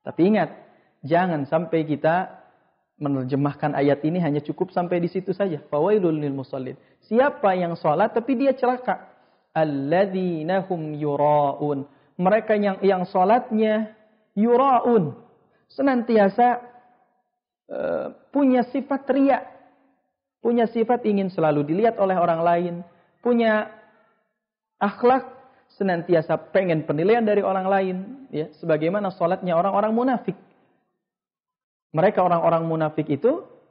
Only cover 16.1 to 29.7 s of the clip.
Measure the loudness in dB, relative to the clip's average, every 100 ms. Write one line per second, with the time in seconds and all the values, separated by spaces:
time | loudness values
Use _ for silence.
16.1 | 4 4 4 2 2 -6 -20 _ _ _
17.1 | _ _ _ _ _ _ -8 -4 -4 -6
18.1 | -12 _ 0 2 2 0 -6 -6 -8 -2
19.1 | 0 2 0 -4 -20 _ _ _ _ _
20.1 | _ _ _ -2 0 0 0 0 0 0
21.1 | 0 -2 0 0 0 0 0 0 0 0
22.1 | 2 0 2 2 0 -2 -8 -14 _ _
23.1 | _ 0 2 2 0 -2 -14 _ _ _
24.1 | _ _ _ _ _ _ _ -4 2 2
25.1 | 2 -2 -18 -20 _ _ _ -2 -2 2
26.1 | 0 2 -4 0 0 2 -2 -2 -2 2
27.1 | 2 2 0 0 -2 0 0 0 -4 -8
28.1 | -14 -10 -8 -8 -8 -2 0 0 -2 -4
29.1 | -2 -2 -2 0 0 2